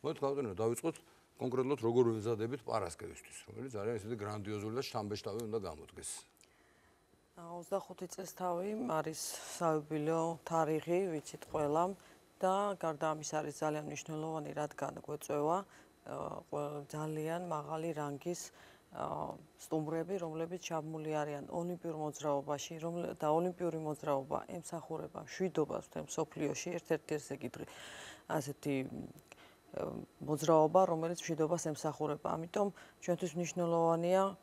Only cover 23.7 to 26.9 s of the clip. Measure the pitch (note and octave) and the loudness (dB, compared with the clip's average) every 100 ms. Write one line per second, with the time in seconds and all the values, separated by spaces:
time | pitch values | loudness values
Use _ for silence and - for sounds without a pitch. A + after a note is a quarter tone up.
23.7 | D#3+ D#3 D3 - C#3+ C#3 - - F3+ - | 0 -2 -2 2 0 2 -4 -2 -8 -6
24.7 | E3 - D#3+ - - D#3 - F#3+ - D3 | -8 -6 -6 -6 -10 -10 -2 0 2 2
25.7 | - - - D3+ - D#3+ - D3 D3+ F3 | 0 -4 -8 -4 -2 -2 0 -2 0 -4
26.7 | F3 - | -4 0